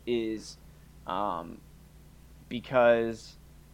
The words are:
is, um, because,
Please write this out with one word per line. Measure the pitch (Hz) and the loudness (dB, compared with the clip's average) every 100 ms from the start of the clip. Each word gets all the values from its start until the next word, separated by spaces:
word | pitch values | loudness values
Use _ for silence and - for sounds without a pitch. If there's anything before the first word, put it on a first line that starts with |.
| - | -4
is, | 120 110 107 98 - - - - - - | -2 -2 -6 -10 -18 -20 -20 -20 -16 -8
um, | 90 104 85 82 82 - - - - - - - - - | -4 -2 -4 -8 -14 -20 -20 -20 -20 -20 -20 -20 -20 -12
because, | 123 - 131 120 117 117 113 - - - - - | -10 0 4 6 6 2 -4 -12 -20 -20 -20 -20